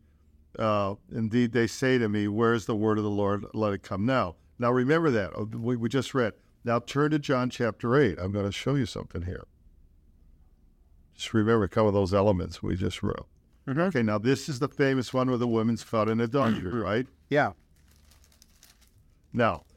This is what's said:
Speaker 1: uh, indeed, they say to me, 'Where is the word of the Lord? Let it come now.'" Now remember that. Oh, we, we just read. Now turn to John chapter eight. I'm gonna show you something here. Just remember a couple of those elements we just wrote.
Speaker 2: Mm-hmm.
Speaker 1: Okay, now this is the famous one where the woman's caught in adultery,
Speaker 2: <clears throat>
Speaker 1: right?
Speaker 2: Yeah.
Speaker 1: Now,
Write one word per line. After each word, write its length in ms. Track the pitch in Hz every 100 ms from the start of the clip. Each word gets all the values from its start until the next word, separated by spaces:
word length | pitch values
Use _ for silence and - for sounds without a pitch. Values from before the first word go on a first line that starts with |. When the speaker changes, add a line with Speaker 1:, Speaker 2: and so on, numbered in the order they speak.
| _ _ _ _ _ -
Speaker 1:
uh, 380 | 110 104 98 101 -
indeed, 420 | 113 110 120 120
they 140 | 117 113
say 280 | - 131 127
to 120 | 110
me, 200 | 104 104
'Where 240 | 104 113
is 140 | 117 -
the 100 | 107
word 220 | 110 107
of 60 |
the 60 | 104
Lord? 360 | 101 101 101 -
Let 180 | 110 107
it 100 | 98
come 220 | - 95
now.'" 300 | 117 131 90 - _ -
Now 120 | 120
remember 380 | 127 127 165 160
that. 200 | 113 90 -
Oh, 80 |
we, 320 | 107 120 117 120
we 120 | 113
just 240 | 131 -
read. 200 | 131 107 - _ _
Now 140 | 117 120
turn 320 | - 139 151
to 60 | 151
John 300 | 143 127 123
chapter 480 | - 113 - 120 135
eight. 220 | 117 85
I'm 120 | 92
gonna 200 | 101 98
show 220 | - 127
you 100 | 139 117
something 360 | - - -
here. 220 | 87 78 - _ - - - _ _ _ - - _ _ _ _ _ _ _
Just 180 | - -
remember 300 | 110 107 117
a 40 | 92
couple 200 | 113 107
of 60 |
those 180 | 101 92
elements 480 | 98 104 90 82 -
we 120 | 101 92
just 260 | 98 -
wrote. 240 | 101 - - _ _ _ 139
Speaker 2:
Mm-hmm. 120 | 135
Speaker 1:
Okay, 220 | 185 131
now 160 | 110 104
this 300 | 120 135 165
is 100 | 127
the 100 | 139
famous 460 | - 135 135 117
one 140 | 127 127
where 100 | 120
the 80 | 120
woman's 360 | 113 113 110
caught 240 | - 113 107
in 120 | 113
adultery, 500 | 117 143 117 98 90
Speaker 2:
<clears throat> 100 | 120
Speaker 1:
right? 240 | 92 113 - _ -
Speaker 2:
Yeah. 220 | 143 117 - _ _ _ _ _ - _ _ _ _ - _ _ _ _ _ _
Speaker 1:
Now, 320 | 113 110 82 -